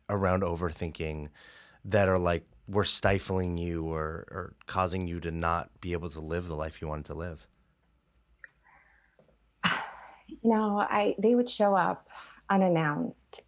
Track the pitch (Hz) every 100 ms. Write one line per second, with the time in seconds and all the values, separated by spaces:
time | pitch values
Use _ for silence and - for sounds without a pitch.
0 | - 101 95 92 90 85 87 80 85 -
1 | 80 78 76 - - - - _ 98 101
2 | 95 92 87 85 - - - 101 95 -
3 | 98 98 - 92 90 85 87 82 80 80
4 | 78 80 - 92 87 - - 95 92 92
5 | 87 85 82 82 85 85 - - 87 87
6 | 85 78 78 87 90 76 78 - 80 76
7 | 73 80 87 78 - _ _ _ _ _
8 | _ _ _ _ - _ - - - _
9 | _ _ _ _ _ - - - - -
10 | - - - - 226 220 214 202 - 208
11 | 208 - 214 247 240 - 202 196 175 180
12 | - - - - - 196 185 165 156 151
13 | - - - -